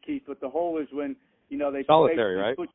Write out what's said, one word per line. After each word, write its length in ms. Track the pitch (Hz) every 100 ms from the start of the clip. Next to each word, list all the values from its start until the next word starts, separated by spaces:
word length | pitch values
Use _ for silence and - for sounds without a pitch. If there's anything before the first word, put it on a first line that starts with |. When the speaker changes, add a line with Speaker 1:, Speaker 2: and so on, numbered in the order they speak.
| -
Speaker 1:
Keith, 180 | 139 -
but 140 | 139
the 100 | 135
hole 300 | 147 175 160
is 80 | 139
when, 220 | 139 143 135 _ _ -
you 80 | 139
know, 160 | 143
they, 100 | 139
Speaker 2:
Solitary, 520 | 139 156 151 - 107 92
Speaker 1:
they 60 |
Speaker 2:
right? 140 | 104 131
Speaker 1:
put 140 | -